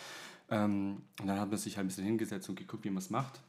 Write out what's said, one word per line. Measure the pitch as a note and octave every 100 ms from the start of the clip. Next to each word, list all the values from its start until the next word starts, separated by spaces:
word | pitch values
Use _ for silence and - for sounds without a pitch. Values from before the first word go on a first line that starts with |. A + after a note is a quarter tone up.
| - - - - -
Ähm, | A2 G#2 G2+ G2 G2 - -
und | G2
dann | G2
hat | G#2
man | G#2
sich | - G2+
halt |
ein | F#2+
bisschen | F#2
hingesetzt | F#2+ A2 G#2+ G2+ -
und | F#2
geguckt, | - A2
wie | G#2
man's | F#2+ F#2+
macht. | A2 C3 -